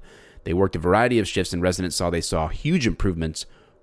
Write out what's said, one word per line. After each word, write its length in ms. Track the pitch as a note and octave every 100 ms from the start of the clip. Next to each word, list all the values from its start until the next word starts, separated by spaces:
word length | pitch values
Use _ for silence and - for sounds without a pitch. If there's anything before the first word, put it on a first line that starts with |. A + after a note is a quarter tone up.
| - - - -
They 100 | -
worked 220 | F2 G2 E2+
a 40 |
variety 400 | F2 G2+ B2 A#2
of 80 | F#2
shifts, 260 | G2 F2+
and 80 | F2+
residents 340 | F2+ F2 F2+ -
saw 140 | F2
they 100 | E2+
saw 260 | - E2+ D#2+
huge 400 | - D3 F3 A#2
improvements 580 | D#2+ G2+ E2 D#2+ D#2 - - _ _